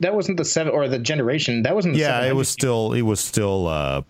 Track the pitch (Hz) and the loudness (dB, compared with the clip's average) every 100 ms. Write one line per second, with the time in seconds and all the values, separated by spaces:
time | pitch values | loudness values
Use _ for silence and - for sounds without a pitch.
0 | 175 208 185 175 160 160 160 135 135 127 | 0 0 -2 -2 -2 0 0 0 0 -2
1 | 117 151 120 151 139 120 117 208 175 151 | -2 0 0 0 0 0 0 0 2 2
2 | 147 120 131 135 135 - 131 113 110 120 | 2 0 0 0 -2 -2 0 0 0 0
3 | 113 101 - - 101 98 85 78 69 69 | 0 0 -2 0 0 0 0 0 0 -2